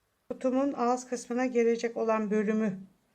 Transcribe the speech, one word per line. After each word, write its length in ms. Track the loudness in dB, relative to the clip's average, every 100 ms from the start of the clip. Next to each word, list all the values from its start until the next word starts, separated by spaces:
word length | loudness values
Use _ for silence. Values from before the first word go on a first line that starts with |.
| _ _ -14
Kutumun 440 | -4 0 2 0
ağız 340 | 0 0 0 -4
kısmına 380 | -8 -4 -2 0
gelecek 520 | 2 2 2 -2 -2
olan 340 | 0 0 0
bölümü, 480 | 0 0 0 0 -4 -12 _ _